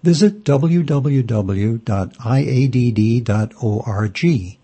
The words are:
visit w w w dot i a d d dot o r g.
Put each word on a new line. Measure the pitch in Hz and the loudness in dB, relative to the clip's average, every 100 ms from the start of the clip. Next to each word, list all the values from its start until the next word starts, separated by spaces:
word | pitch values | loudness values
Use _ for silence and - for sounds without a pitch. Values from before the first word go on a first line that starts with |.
visit | 165 160 208 208 | 2 4 2 2
w | - 143 160 175 | 0 0 2 0
w | 151 143 139 139 | 2 0 0 0
w | 120 110 95 98 104 113 | 0 -2 -2 -2 -2 -2
dot | - 98 90 - | -2 -2 -4 -8
i | 113 131 | -2 0
a | 135 127 135 | 0 0 2
d | 127 120 | 2 0
d | 107 110 117 | 2 2 0
dot | 117 104 107 - | 0 -2 -2 -4
o | 113 104 - | -4 -4 -4
r | 101 107 | -4 -4
g. | 95 170 143 90 - | -2 0 0 -4 -16